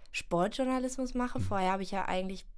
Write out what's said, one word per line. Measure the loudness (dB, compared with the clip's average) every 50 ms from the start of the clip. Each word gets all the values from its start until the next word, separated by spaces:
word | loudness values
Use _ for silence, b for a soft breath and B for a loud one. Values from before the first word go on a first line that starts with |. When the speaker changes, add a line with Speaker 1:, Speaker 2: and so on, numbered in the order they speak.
| b b
Speaker 1:
Sportjournalismus | -8 -8 -2 2 2 4 4 2 2 0 0 2 2 0 0 -2 -2 -2 -2 -2 0
mache. | 0 0 0 0 0
Speaker 2:
Mhm. | 0
Speaker 1:
Vorher | 2 2 2 4 2
habe | 2 2
ich | 0 -2
ja | -2 0 0
eigentlich | 0 0 0 0 -2 -4 -8 -10 -14 -14